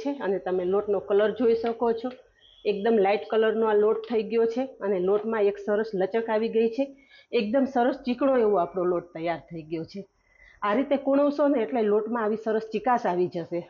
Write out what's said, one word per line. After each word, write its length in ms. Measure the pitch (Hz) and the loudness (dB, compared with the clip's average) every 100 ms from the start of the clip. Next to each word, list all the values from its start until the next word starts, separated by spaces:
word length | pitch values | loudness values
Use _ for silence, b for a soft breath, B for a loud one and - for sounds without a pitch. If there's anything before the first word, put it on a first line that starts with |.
છે 80 | 269 277 | -2 -4
અને 140 | 190 190 185 | -2 -4 -2
તમે 180 | 185 180 | -2 0
લોટનો 260 | 196 208 196 - | 0 0 -2 0
કલર 220 | 202 214 202 | 2 2 2
જોઈ 220 | 233 226 | 2 2
શકો 300 | 233 226 233 226 | 0 -2 -2 -2
છો, 100 | 254 247 - b b b | -4 -12 -20 b b b
એકદમ 320 | 208 196 214 226 | -4 -2 2 2
લાઇટ 200 | 190 214 - | 4 2 0
કલરનો 360 | 220 220 220 220 | 0 2 2 2
આ 100 | 208 | 4
લોટ 160 | 214 220 - | 4 2 -2
થઈ 160 | 233 196 | -2 0
ગયો 160 | 226 226 | 0 0
છે 80 | 240 262 - | 0 -6 -6
અને 140 | 202 196 185 | -2 0 2
લોટમાં 380 | 208 220 226 202 | 0 0 0 0
એક 80 | 202 - | 0 -2
સરસ 240 | 208 220 196 | 0 0 -2
લચક 260 | 185 226 226 | -2 -2 0
આવી 200 | 220 226 214 | 0 0 2
ગઈ 140 | 233 226 | 0 0
છે, 80 | 277 B B B B 240 | -6 B B B B -2
એકદમ 280 | 208 262 262 | 0 0 0
સરસ 220 | 254 240 269 | 2 0 0
ચીકણો 300 | - 240 285 254 | -4 0 2 2
એવો 120 | 220 196 | 4 2
આપણો 260 | 170 190 180 | 0 0 0
લોટ 140 | 175 170 | 0 -4
તૈયાર 280 | 165 165 160 - | -8 -6 -6 -8
થઈ 160 | 170 156 | -14 -8
ગયો 160 | 165 160 | -8 -8
છે. 100 | 196 190 _ b b b b | -12 -16 _ b b b b
આ 120 | 202 214 | -2 0
રીતે 200 | 277 277 277 | 0 0 2
કૂણવશો 380 | 277 294 285 285 | 2 2 2 2
ને 100 | 277 | 2
એટલે 180 | 220 247 214 | 0 0 2
લોટમાં 300 | 208 220 240 | 2 0 -2
આવી 200 | 214 214 | -2 -2
સરસ 220 | 226 214 220 | -2 -2 -2
ચીકાશ 340 | 208 254 240 220 | -4 0 0 0
આવી 240 | 175 180 | 0 0
જશે. 260 | 180 165 170 170 | -2 -6 -6 -8